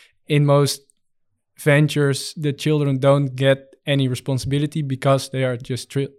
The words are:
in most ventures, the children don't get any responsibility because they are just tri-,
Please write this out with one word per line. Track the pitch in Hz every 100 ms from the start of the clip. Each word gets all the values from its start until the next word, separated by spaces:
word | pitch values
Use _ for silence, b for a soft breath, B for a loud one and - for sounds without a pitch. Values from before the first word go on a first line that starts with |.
| b b _
in | 147
most | 147 143 139 - _ _ _ _ _ _ _ _
ventures, | 151 143 151 147 143 135 - -
the | 147
children | 139 151 151 143 135
don't | 139 143 139 127
get | 135 135 - _ -
any | 139 131
responsibility | 127 - 131 139 143 147 160
because | 143 131 143 135 -
they | 131
are | 131 123
just | 131 123 -
tri-, | 139 139